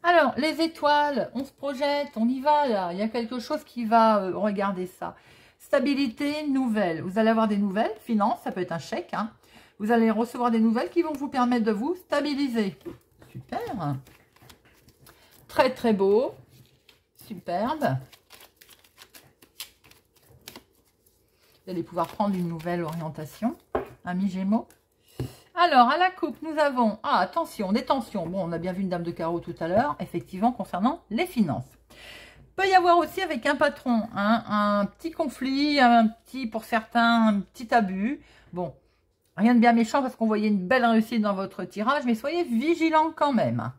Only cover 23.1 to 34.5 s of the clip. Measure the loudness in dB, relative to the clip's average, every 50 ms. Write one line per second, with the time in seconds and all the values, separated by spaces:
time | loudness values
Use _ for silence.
23.1 | -8 -10 -12 -12 -12 -4 -4 -4 -4 -4 _ _ _ -6 -6 -6 -16 _ _ -8
24.1 | -4 -2 -2 -2 -4 -4 -2 0 0 -2 -2 _ -20 _ _ _ _ _ _ _
25.1 | _ -10 -10 -10 -10 -16 _ _ _ 2 2 4 6 6 6 6 6 2 2 0
26.1 | 0 -2 -6 -6 -6 -8 -8 -6 0 2 2 2 2 2 2 0 0 -2 -4 0
27.1 | 2 2 2 0 0 -4 -4 -4 -6 -8 -4 0 0 -2 2 0 -2 -2 -2 -6
28.1 | -8 -6 -6 -6 -4 -6 -4 -4 -4 -4 -4 -6 -6 -4 -4 -4 -4 -4 -4 -6
29.1 | -6 -4 -4 -4 -4 -4 -6 -8 -10 -6 -4 0 2 2 2 0 -2 -6 -8 -8
30.1 | -6 -8 -8 -8 -8 0 0 0 0 0 -8 -6 -4 0 0 0 0 -2 _ _
31.1 | -4 -4 -4 -4 0 0 0 0 0 -6 -6 -12 _ _ _ _ -20 -20 -20 -20
32.1 | -20 -20 -20 -20 -20 -20 -20 _ _ -2 0 4 6 6 6 6 4 4 4 0
33.1 | -4 -6 -4 -4 -4 -2 0 -2 0 2 2 0 0 -2 -2 0 0 0 0 -2
34.1 | -4 -2 0 2 2 0 0 -2